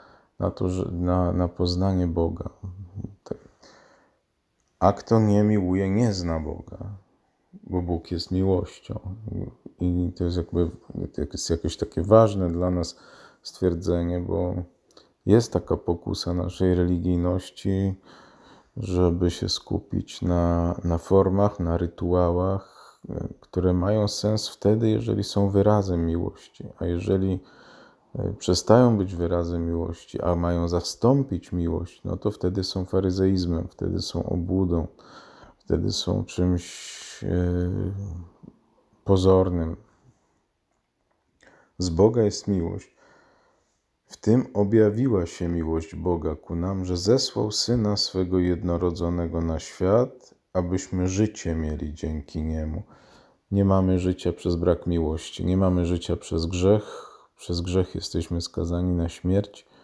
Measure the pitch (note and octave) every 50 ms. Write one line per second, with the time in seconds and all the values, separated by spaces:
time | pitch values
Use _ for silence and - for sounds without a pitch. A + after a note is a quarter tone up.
0 | - - - _ _ _ _ - G2 F#2 - - G2 F2+ F#2 F#2 - - F2 F2
1 | F2 F2+ F2+ F#2 F2+ F2 F2+ F2+ F2+ F2 - - F2+ F2 F2 F2+ F#2+ G2 F#2 F2+
2 | F2+ E2+ E2 E2+ E2 E2 E2 E2+ - - - _ - F#2+ F2+ F#2+ F#2+ F2 F#2+ G2
3 | - - - _ - - - - - - _ _ - - - - _ _ _ _
4 | _ _ _ _ _ _ _ _ _ _ _ _ _ _ _ - F2+ G2 G2+ -
5 | - - A2+ A2 G#2+ G#2+ G2+ G#2 G#2 G#2+ G#2+ G#2 F#2 F2+ F#2 G2 G2 F#2+ G2 A2
6 | B2 A2+ G2 F#2 F2 E2+ E2 D#2+ D#2 D2 - - - - - - F#2+ G2+ G2+ -
7 | _ _ _ _ _ _ _ _ _ _ - - - - F2 F2+ F2 F2 F2 E2
8 | - - F2+ E2 - - F#2 F#2 F#2+ F#2+ F#2 F2+ - - - - - - - -
9 | - F#2 F#2+ A2 A2 G2+ F#2+ F#2 - - - _ - - _ - F#2 F2+ F2 F2+
10 | F2 F2 F2+ - F2+ F2 F2 F2+ E2 - - E2+ F2 D#2+ - - _ - - -
11 | - - - - C#2+ - - - - - E2 - - E2 - - - - - E2
12 | E2+ G2 G#2+ A2 A2+ G#2 G2+ G2 F#2 F2 E2 E2+ F2+ F2+ F2+ F2 D#2+ - - -
13 | - - - - - - _ _ - - - - F#2+ F#2 F2 E2+ F#2+ F#2 F2 F2
14 | F2 E2+ F2 F2 F2 F2+ F2+ F2+ F2+ F2+ F#2+ F2+ F2 - _ _ _ _ _ -
15 | _ _ _ _ - - G2+ A#2 A2+ - - - - - - - - - F2 E2
16 | - G2 F#2+ - - F2+ F2+ F2+ E2+ F#2 - - F#2 F#2 F2+ F2+ F2 F2+ F2+ E2+
17 | E2+ F2+ F2+ F2 F2 F2 F#2 F#2+ - - - - - G2+ G2 F#2+ G2 G2 F#2+ -
18 | _ - - - - - - - - - - - _ _ - - G2+ F#2+ F#2 F2+
19 | F2+ F2 E2+ F2 F2+ F2 - - G2 F#2 - - - - - F#2 - - - F#2
20 | - - - - - F2+ F2 F2 F2 E2+ E2+ E2+ E2+ E2+ F2 - - E2+ E2+ E2
21 | - - G2 G2 F#2+ F#2+ F#2 G2 G2+ G#2 - - F2 E2 E2+ E2+ F2 E2+ - -
22 | F2+ F2 F2+ F2+ F2 E2+ F2 F2+ F#2 F#2+ F#2+ G2 - - - - - - - _
23 | - - - - - - - _ - _ - F2+ F2 F2+ F2+ F2+ F2 G2+ G#2+ G#2+
24 | G#2 G#2 - - - G#2 G#2+ G#2+ - - - - - G2+ G#2+ A2+ A#2 A2 A2 A2
25 | A#2 A2+ G#2 G2+ G#2 - - G2+ G2+ G2 G2 G2 F#2+ G#2+ G#2 G#2 F#2+ F#2+ F2+ E2+
26 | E2 E2+ E2 F2 F2+ F#2 - - - - _ - - G2 - - F2 F2 F2 F2
27 | F#2+ G2+ F#2+ F#2+ F#2+ F#2+ F#2 F#2 - - - - - - - - - - _ _
28 | _ _ - - G2 G2 G2 - - - F2+ - - - G#2+ B2 B2+ A#2+ A2+ G2+
29 | F#2 F#2+ F#2 E2+ F2 E2+ F2 F2 E2+ E2+ E2+ E2+ E2+ E2+ E2+ E2+ E2+ - E2 -
30 | - - - - - F2 F2 E2+ E2+ F2 F2 E2+ E2+ E2+ F2 E2+ - - - -
31 | - A#2+ C3+ C#3 C3+ - F#2 F2 - - - F2 E2+ E2 E2 F2 F2 - - _
32 | - F#2+ F2+ F#2 - G#2+ G2+ - - F2+ F#2 G2 F#2 - - F#2+ F#2 - - F#2+
33 | F#2+ F#2 F#2 F#2+ F#2+ F#2+ G2 F#2 F2+ E2+ E2+ E2 F2 F2 - - F#2 F#2 F2+ F2+
34 | F#2 - - F2+ - - - F2 E2+ F#2 F#2 F#2+ F#2+ E2+ E2+ E2 D#2 - - -
35 | - - - - - - - - - - - _ _ - - D#2+ F2+ G2+ G2 -
36 | - F2 F#2+ G2 G2 - - - F2+ F2+ F2+ F2 - - - - - - - -
37 | - - - - G#2 F#2+ F2 F2+ F2+ F2 F2+ F2+ F2+ F2+ G2 G2 F#2+ F#2+ G2+ G2
38 | G2+ F#2+ E2 F2 F2 E2+ _ _ - - - _ _ _ _ _ _ _ _ _
39 | - - G2 F#2 F2+ F#2+ F#2+ F#2 F#2+ F#2+ F2+ F2 E2 E2 E2 - - _ _ _
40 | _ _ _ _ _ _ _ _ _ _ _ _ _ _ _ _ _ _ _ _
41 | _ _ _ _ _ _ _ _ _ - _ _ _ _ _ - F#2 F2+ E2 E2
42 | G2+ A2 A#2+ A#2+ G#2+ G#2 G2+ - - G#2 G2+ F2+ E2+ E2+ F#2+ G2 - _ _ _
43 | _ _ _ _ _ _ _ _ _ _ _ _ _ _ _ _ _ _ _ _
44 | _ _ - - - G#2+ A2+ B2+ - - - G2+ G#2 G2 A2 A2 A2 G#2 G#2+ A2+
45 | C3+ C3 A2 F#2 E2+ E2+ - - F2+ F2 E2+ E2+ D#2+ D#2+ D#2+ E2 D#2+ - - D#2+
46 | D#2+ F2+ F2 E2+ F2 E2 D2+ - - - E2+ E2+ E2+ F#2+ G2 F#2+ F#2 F2+ F2+ F2
47 | F2+ G2+ B2 C3+ - - - A2+ A2 G#2+ - - - - A#2+ B2 G#2+ G#2 G#2 G2
48 | - - - F#2 F#2 F2 F#2 F#2 F2+ F2+ F2+ E2 - F2 F2 E2+ F2 F2 F2 F2
49 | F2 E2+ F2 F2 E2+ E2 E2 E2 E2 E2 D#2+ D#2+ - - - - F2+ F#2 G#2 A#2+
50 | B2+ C3 - - - - _ _ _ _ - F#2 F2 F2 F#2 F#2 - - F#2+ F#2
51 | F2+ F#2 F2+ G2+ A2 G#2 - - - F2+ E2 D#2+ D#2+ D2+ D2+ D2 D2 D2+ D2 -
52 | - D#2+ D#2 D#2 D2+ - - D#2 D#2 D#2+ D#2 D#2 D#2 D#2 D#2 F#2 - - - -
53 | _ - - - _ _ _ _ _ - G2 G2+ G2 G2 F#2+ F#2+ F#2 F#2 F#2 F2+
54 | F2+ F#2 F2+ - - F2+ E2 - - F2 F2 E2+ F2 F2 E2+ - - F2+ E2+ E2
55 | D#2+ D2+ D#2 - - - - - F2+ F2+ F#2 F#2+ F#2+ F#2 F2+ F2+ F2 E2+ F2+ E2+
56 | - - E2+ - - - F2 E2 E2 E2 F2+ F2 F2+ G2 G#2+ C3+ - - - -
57 | - - - - _ _ _ - - - F2+ E2+ E2+ F2+ F2 F#2 F2 - - F2+
58 | - - - F2 E2 - F2 E2 - - - - F2 E2+ F2 F2 F2+ F2+ F2 E2+
59 | E2+ E2 - - - F2+ F#2 G2+ G2+ - - - - _ _ _